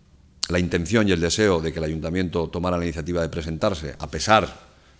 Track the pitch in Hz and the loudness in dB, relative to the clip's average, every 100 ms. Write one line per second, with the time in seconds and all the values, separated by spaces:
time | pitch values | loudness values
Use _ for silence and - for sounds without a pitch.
0 | _ - - - - 90 90 90 82 113 | _ -20 -20 -8 0 2 2 0 2 2
1 | 104 90 85 92 107 87 80 80 80 80 | 4 2 2 4 4 4 0 -2 -4 -4
2 | 80 90 90 85 80 85 87 90 85 80 | -2 -2 -2 -2 -2 -2 -2 0 -2 -4
3 | 78 87 82 85 80 82 107 92 78 67 | -4 -2 -2 -4 -6 -2 -2 -2 -6 -10
4 | 78 - - 107 90 - - - - - | -8 -4 2 4 2 -4 -20 -20 -20 -10